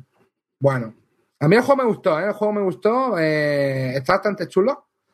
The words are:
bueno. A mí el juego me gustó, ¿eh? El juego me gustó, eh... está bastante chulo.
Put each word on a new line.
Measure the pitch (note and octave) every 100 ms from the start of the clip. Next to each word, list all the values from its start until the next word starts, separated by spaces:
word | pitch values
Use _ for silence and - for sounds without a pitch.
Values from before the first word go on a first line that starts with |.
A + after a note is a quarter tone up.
| B2+ _ _ _ _ -
bueno. | C3+ C3 A2+ - _ _ _ -
A | D3
mí | A3
el |
juego | B3+ C4+
me | B3
gustó, | D3+ F#3 D#3
¿eh? | G3
El |
juego | G3 G#3+
me | G#3
gustó, | F#3+ F3+ G#3+ B3 C4 F3+
eh... | D#3 D3+ D3 C#3+ C#3 C3+ C3 C3+
está | C3+
bastante | F#3+ G#3 G3 E3+
chulo. | - G#3+ C#4+ _ _ _